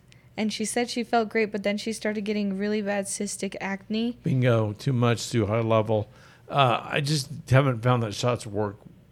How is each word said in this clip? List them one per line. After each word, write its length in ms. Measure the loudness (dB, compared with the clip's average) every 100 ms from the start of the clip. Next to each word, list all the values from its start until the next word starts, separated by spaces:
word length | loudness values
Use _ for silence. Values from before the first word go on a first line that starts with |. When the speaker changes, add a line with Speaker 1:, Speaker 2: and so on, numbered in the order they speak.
| _ -20 -16 -6
Speaker 1:
and 160 | -4
she 140 | -2 -2
said 240 | -2 -2
she 120 | -4
felt 280 | 0 0 2
great, 200 | 0 0
but 120 | -2
then 160 | -2 -2
she 160 | -4
started 300 | -4 -4 -4 -2
getting 320 | -2 -2 -2
really 240 | -2 -2
bad 240 | -2 -4 -4
cystic 500 | -6 -6 -6 -8 -6
acne. 600 | -8 -8 -4 -2 -2 -4
Speaker 2:
Bingo. 520 | -2 2 4 4 2
Too 180 | -2 0
much, 380 | 2 2 2 0
too 160 | 0 2
high 140 | 0
level. 480 | 4 2 4 0 -2 -12 -20 -20 -4
Uh, 340 | 2 4 2
I 160 | 0 -2
just 300 | 0 -2 -4 -12 4
haven't 320 | 4 4 2
found 200 | 2 2
that 100 | 0
shots 320 | -2 -2 -2 -4
work 300 | -4 -4 -6 -18 -20 -20